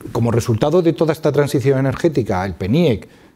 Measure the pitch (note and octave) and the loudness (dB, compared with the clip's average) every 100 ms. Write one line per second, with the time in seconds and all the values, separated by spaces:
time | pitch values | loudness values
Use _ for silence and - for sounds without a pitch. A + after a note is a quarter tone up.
0 | - A#2+ A#2 A2+ A2+ A2 D3 F3 E3+ E3 | -8 -2 0 0 0 0 2 2 2 2
1 | D#3+ D#3+ D3+ C#3+ C#3+ C#3+ B2 C3+ C3+ - | 0 0 0 0 0 0 0 2 0 0
2 | E3+ C#3+ G#2+ F#2 G2 E2+ F#2+ C#3 E3+ G#2+ | 0 0 -2 -2 -4 -4 -2 2 2 0
3 | - - - | -6 -20 -20